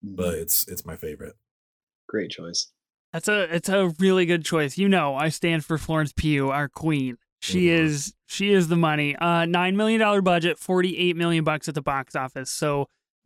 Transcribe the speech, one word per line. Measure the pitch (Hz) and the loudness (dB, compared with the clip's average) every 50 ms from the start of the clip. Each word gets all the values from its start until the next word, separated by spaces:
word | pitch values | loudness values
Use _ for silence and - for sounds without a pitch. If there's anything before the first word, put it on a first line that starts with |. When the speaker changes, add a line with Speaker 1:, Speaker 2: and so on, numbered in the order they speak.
| - | -14
Speaker 1:
Mm-hmm. | 101 95 | -12 -6
Speaker 2:
but | 92 90 87 85 | -4 -4 -2 -2
it's, | 78 82 80 - - - - | -4 -4 -2 -2 -2 -2 -4
it's | 92 87 - | -8 -14 -12
my | - 80 76 | -12 -12 -12
favorite. | - 78 76 73 - - - _ _ _ _ _ _ _ _ _ _ _ _ _ _ - | -10 -10 -10 -10 -14 -16 -16 _ _ _ _ _ _ _ _ _ _ _ _ _ _ -8
Speaker 1:
Great | - 107 95 82 | -6 -6 -6 -6
choice. | - - 85 85 85 - - - _ _ _ _ _ _ _ _ - | -10 -12 -12 -10 -8 -8 -8 -8 _ _ _ _ _ _ _ _ -10
Speaker 3:
That's | 165 - - | -6 -2 -2
a, | 208 208 190 160 165 | 0 0 0 -2 -2
it's | 170 - - | -4 -2 0
a | 190 202 196 180 160 151 | 2 2 2 2 0 2
really | 190 190 185 185 180 | 2 4 4 4 4
good | 165 175 170 151 | 2 2 0 0
choice. | - 165 160 151 139 131 - | 0 0 0 0 0 0 0
You | 196 202 | 2 4
know, | 190 180 156 143 139 | 4 4 2 0 -2
I | 135 151 160 | -2 -2 -2
stand | 151 - - 175 165 160 147 | -2 -2 0 0 0 0 -2
for | - 165 151 | -2 -4 -4
Florence | - - 160 156 156 147 - | -2 -2 0 0 0 -2 -2
Pugh, | - - 156 151 143 139 135 | -2 0 0 2 2 0 0
our | 135 143 143 135 | 0 -2 -4 -4
queen. | - - - 160 156 143 131 131 120 - _ _ _ _ | -6 -4 -2 0 0 0 0 -2 -6 -8 _ _ _ _
She | - - 190 185 180 170 | -6 -2 0 2 4 4
Speaker 2:
Mm-hmm. | 165 165 160 | 4 4 4
Speaker 3:
is, | 156 151 143 143 - - _ _ | 2 2 -2 -4 -8 -10 _ _
she | - - - 196 202 | -10 -6 -2 0 4
is | 202 190 175 156 | 4 4 4 4
the | 170 | 2
money. | 170 165 156 151 147 147 143 143 | 2 2 2 2 0 0 -2 -2
Uh, | - 165 175 175 170 165 | -2 0 2 2 2 2
nine | 170 170 175 180 185 190 196 | 2 0 0 2 2 2 2
million | 214 220 226 226 | 2 2 2 4
dollar | 220 208 208 202 | 4 4 4 4
budget, | 190 185 175 175 160 175 156 - | 4 4 2 2 2 0 -2 -2
forty-eight | - - 185 180 185 180 170 - 180 180 175 | -2 0 2 2 2 2 0 0 0 0 0
million | 165 170 170 170 165 160 | 0 0 2 2 2 2
bucks | 156 156 151 - - | 0 -2 -2 -4 -6
at | 147 | -6
the | 156 | -6
box | 135 - 139 135 127 - - | -4 -4 -4 -4 -4 -6 -6
office. | 147 131 131 - 139 131 - | -6 -6 -6 -6 -8 -8 -8
So | - - 165 151 143 143 139 - _ _ _ _ _ _ _ | -6 -4 -2 0 0 0 -2 -4 _ _ _ _ _ _ _